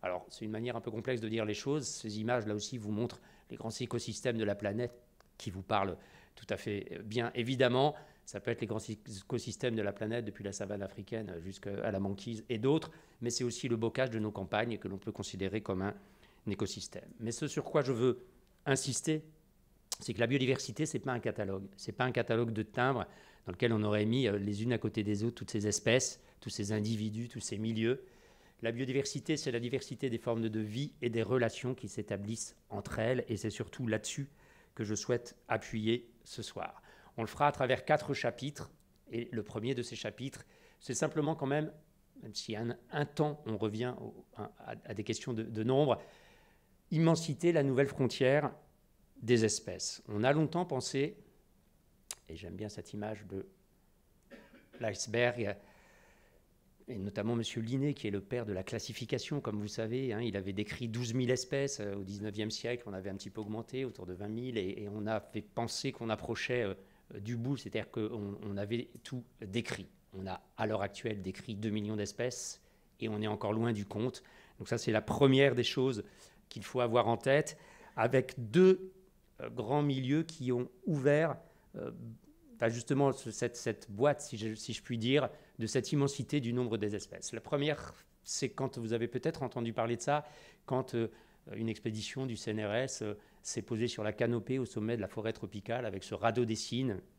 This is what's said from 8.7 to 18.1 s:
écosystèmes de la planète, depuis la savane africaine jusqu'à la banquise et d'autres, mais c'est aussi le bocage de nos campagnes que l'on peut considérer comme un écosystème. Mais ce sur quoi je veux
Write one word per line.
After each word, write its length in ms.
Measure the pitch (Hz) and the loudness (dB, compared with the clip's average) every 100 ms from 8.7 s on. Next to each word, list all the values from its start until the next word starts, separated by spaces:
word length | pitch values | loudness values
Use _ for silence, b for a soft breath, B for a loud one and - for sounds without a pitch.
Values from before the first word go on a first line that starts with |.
| 107 | -4
écosystèmes 960 | - 107 - 101 - 123 - - 127 113 | -4 -10 -10 -14 -4 -4 -4 -2 -2 0
de 60 | |
la 100 | 101 | -2
planète, 320 | 101 110 117 | -2 -2 -2
depuis 180 | 110 - | -4 -6
la 100 | 98 | -8
savane 300 | 98 98 104 | -6 -6 -4
africaine 540 | 98 - 98 113 104 85 | -6 -8 -6 -6 -6 -8
jusqu'à 500 | 85 95 101 101 - | -8 -8 -6 -2 0
la 100 | 98 | 0
banquise 440 | 98 101 - 110 - | 0 -2 -6 -8 -4
et 100 | 113 | 0
d'autres, 320 | 127 160 - B B B | 4 2 0 B B B
mais 100 | 120 | -4
c'est 140 | 120 | 0
aussi 240 | 123 117 131 | -2 -2 0
le 80 | 117 | 2
bocage 340 | 113 113 131 | 2 2 0
de 80 | 113 | 0
nos 140 | 107 | -2
campagnes 460 | 104 95 104 120 107 | -2 0 0 2 -2
que 100 | 92 | -4
l'on 100 | 98 | -6
peut 140 | - | -6
considérer 480 | 101 98 95 95 107 | -6 -6 -2 0 0
comme 200 | 101 95 | 0 0
un 140 | 98 - B B B B - | 0 -2 B B B B -4
écosystème. 640 | 98 104 - - - - - | -2 -2 -4 -10 -12 -16 -8
Mais 100 | 110 | -6
ce 160 | 117 151 | -4 -2
sur 180 | - | -2
quoi 180 | - 156 | 2 2
je 100 | 131 | 4
veux 340 | 120 123 | 4 4